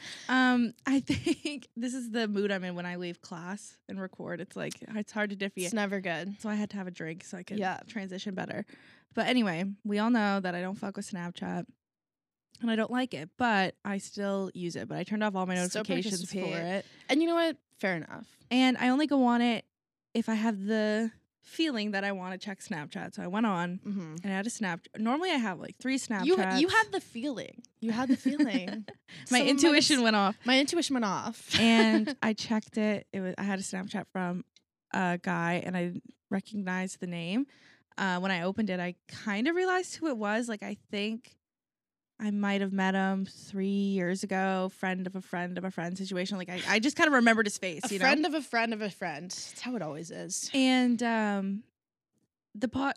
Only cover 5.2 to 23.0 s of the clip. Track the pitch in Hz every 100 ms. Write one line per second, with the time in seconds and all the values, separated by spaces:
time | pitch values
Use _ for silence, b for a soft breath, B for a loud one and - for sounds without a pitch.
5.2 | 208 196 196 196 175 214 202 196 185 160
6.2 | 180 202 220 208 208 202 180 180 160 160
7.2 | - 180 185 208 190 175 - 214 190 190
8.2 | 214 185 - - 208 B B B _ -
9.2 | 196 254 208 165 196 202 208 202 220 240
10.2 | 208 196 185 175 185 202 196 196 202 180
11.2 | 175 - 185 180 - _ _ _ _ _
12.2 | _ _ _ - 233 220 214 247 254 131
13.2 | 165 - 240 202 185 - 208 196 - -
14.2 | 202 196 190 - 175 139 95 151 180 214
15.2 | 214 190 185 180 180 208 214 175 208 190
16.2 | 185 196 180 165 170 190 B B - 277
17.2 | 330 339 330 - _ - 202 175 - -
18.2 | 214 _ - 247 262 247 254 262 311 277
19.2 | 247 240 240 226 - _ _ _ _ 233
20.2 | 226 220 226 202 202 220 214 214 226 -
21.2 | _ _ - - 320 233 208 196 196 196
22.2 | 185 185 214 190 - 170 147 185